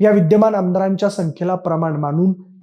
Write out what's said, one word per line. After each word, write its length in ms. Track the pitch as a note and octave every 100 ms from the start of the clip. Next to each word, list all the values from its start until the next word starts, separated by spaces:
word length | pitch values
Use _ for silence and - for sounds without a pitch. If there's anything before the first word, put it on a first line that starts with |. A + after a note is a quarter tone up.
या 100 | G#3
विद्यमान 440 | G3+ E3 G#3 A3
आमदारांच्या 560 | G#3 F#3 F#3 F#3+ G3 G3+
संख्येला 440 | G3+ E3+ - F3+
प्रमाण 380 | F#3 F#3 D#3+ E3
मानून 420 | D3+ D3 D3+ F#3 F3+ - -